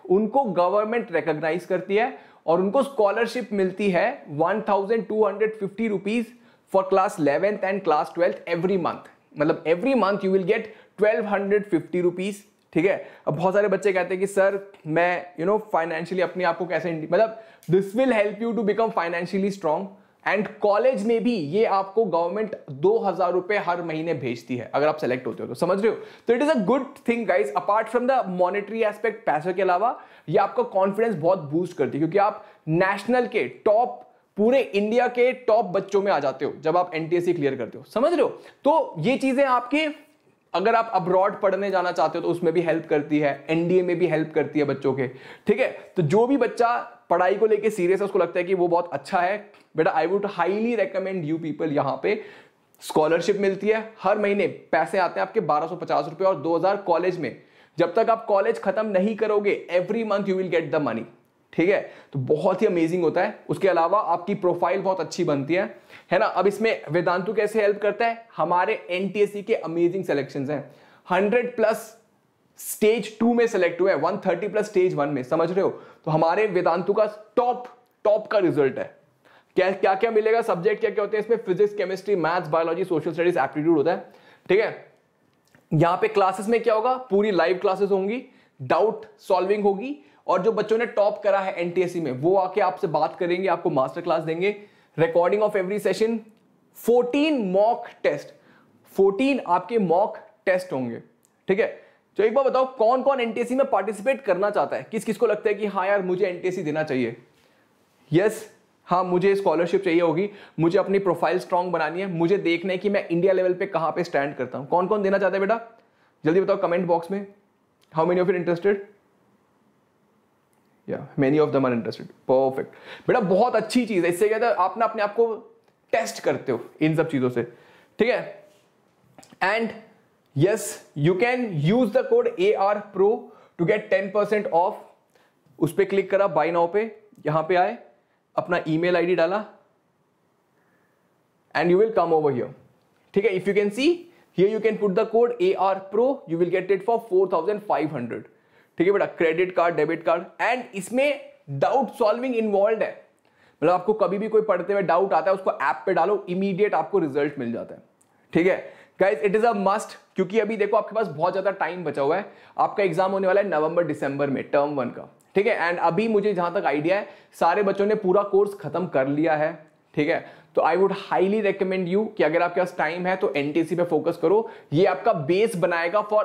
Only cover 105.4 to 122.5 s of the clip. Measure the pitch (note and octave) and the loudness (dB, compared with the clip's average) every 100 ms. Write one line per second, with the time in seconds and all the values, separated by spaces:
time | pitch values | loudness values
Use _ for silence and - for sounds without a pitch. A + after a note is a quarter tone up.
105.4 | G#3+ G3+ G#3 F#3+ F#3+ G3+ F3+ F3+ F#3+ F3 | -2 -2 -4 -2 0 0 0 0 0 -2
106.4 | F#3 F#3 D3+ D3+ D3+ C3 A2+ - - _ | -4 -4 -4 -4 -2 -2 -2 -6 -20 _
107.4 | _ _ _ _ _ _ - D#3+ G#3+ - | _ _ _ _ _ _ 0 2 2 -2
108.4 | - _ _ _ - F3+ F3+ F3+ G3 G3 | -14 _ _ _ -2 0 2 2 2 2
109.4 | F#3+ D#3+ F3 F#3+ F3+ E3+ E3+ D#3 G3+ - | 2 2 2 0 2 2 2 0 -4 -8
110.4 | - - E3 F#3+ F#3 G3 G3 D#3+ D#3+ F3+ | -12 -2 2 2 2 0 0 0 0 -2
111.4 | - F3 F#3 E3 D#3 F3 G3 E3 E3+ G3 | -2 -4 -2 -2 -2 -4 -6 -2 0 2
112.4 | E3 E3+ F#3 F3+ G3+ G3+ - E3+ F#3+ F#3 | 0 -2 -2 -2 -2 -2 -2 0 2 2
113.4 | F#3 F3+ G3 D#3+ D#3 D3+ - C#3+ C#3 - | 0 -2 -4 -2 -2 -2 -2 -2 -2 -4
114.4 | B2 A#2+ C#3+ E3+ F#3+ G#3+ F#3+ G3 F#3+ G3 | -8 -8 -2 -2 0 0 0 0 0 0
115.4 | G3 A3+ - - _ _ _ _ D3+ F#3 | 0 -2 -6 -20 _ _ _ _ 0 2
116.4 | F#3+ G3 F3 F3+ F3 E3+ E3+ G3 G3 - | 2 0 0 0 2 0 -2 -8 -10 -18
117.4 | _ _ _ _ _ D#3 E3+ F3+ F3+ F3+ | _ _ _ _ _ -2 2 2 2 0
118.4 | E3+ E3+ G3+ G#3 - _ _ _ _ _ | -2 0 0 -2 -4 _ _ _ _ _
119.4 | _ _ _ _ _ _ _ _ _ _ | _ _ _ _ _ _ _ _ _ _
120.4 | _ _ _ _ - - - D3+ C3+ D3+ | _ _ _ _ -10 -10 -8 0 2 4
121.4 | D3 C3+ C3 A#2 G#2+ - - - - C3 | 2 2 0 -2 -4 -8 -10 -10 0 2
122.4 | C3+ | 2